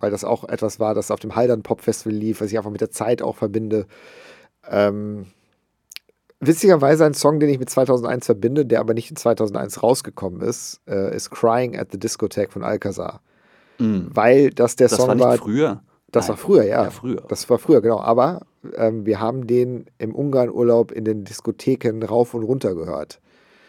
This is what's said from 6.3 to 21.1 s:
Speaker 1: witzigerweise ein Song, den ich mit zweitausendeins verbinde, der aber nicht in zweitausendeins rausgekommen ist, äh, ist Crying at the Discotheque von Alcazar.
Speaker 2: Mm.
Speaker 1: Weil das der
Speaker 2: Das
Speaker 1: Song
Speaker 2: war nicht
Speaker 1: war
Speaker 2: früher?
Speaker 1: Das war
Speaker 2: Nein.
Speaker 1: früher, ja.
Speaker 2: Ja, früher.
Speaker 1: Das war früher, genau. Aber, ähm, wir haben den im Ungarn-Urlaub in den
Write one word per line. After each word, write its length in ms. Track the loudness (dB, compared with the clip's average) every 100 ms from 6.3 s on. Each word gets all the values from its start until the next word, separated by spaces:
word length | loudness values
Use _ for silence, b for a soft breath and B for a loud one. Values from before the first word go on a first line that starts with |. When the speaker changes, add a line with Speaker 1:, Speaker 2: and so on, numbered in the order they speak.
| -6
Speaker 1:
witzigerweise 640 | 0 4 6 6 4 4 4
ein 80 |
Song, 260 | 4 2 4
den 80 | 2
ich 100 | 0
mit 100 | -2
zweitausendeins 560 | 0 2 2 0 -4 0
verbinde, 400 | 0 0 0 0
der 140 | 0
aber 120 | 0
nicht 160 | -4 -4
in 60 | -4
zweitausendeins 640 | 0 0 -2 -4 -8 -2
rausgekommen 600 | 2 2 -2 -10 -10 -6
ist, 400 | -6 -6 -10 -16 -8
äh, 280 | -4 -4 -6
ist 140 | -10
Crying 460 | 0 2 2 -2 -6
at 120 | -10
the 60 | -8
Discotheque 520 | -8 -4 -6 -4 -6
von 120 | -6
Alcazar. 580 | -6 -4 -6 -8 -10 -12 b b b b b b
Speaker 2:
Mm. 280 | -2 -2 -2
Speaker 1:
Weil 400 | 2 6 6 6
das 260 | 4 0 4
der 140 | 4
Speaker 2:
Das 80 | 4
Speaker 1:
Song 100 | 2
Speaker 2:
war 80 | 4
nicht 80 |
Speaker 1:
war 140 | 4 2
Speaker 2:
früher? 440 | 0 0 -2 -4 _ _ _
Speaker 1:
Das 180 | -2 -2
war 60 | -4
Speaker 2:
Nein. 80 | 4
Speaker 1:
früher, 180 | 4
ja. 200 | 4 2 -2
Speaker 2:
Ja, 40 |
früher. 320 | -4 -6 -6 -6
Speaker 1:
Das 220 | -6 0
war 100 | 0
früher, 220 | 4 4
genau. 180 | 4 0
Aber, 460 | 2 2 2 0 -12 _ -12 -2
ähm, 300 | -2 0 -2
wir 140 | -2
haben 260 | -2 -4 0
den 420 | 0 0 -4 -12 -10
im 180 | -8 -4
Ungarn-Urlaub 760 | 0 0 0 0 2 4 2
in 100 | -2
den 220 | -4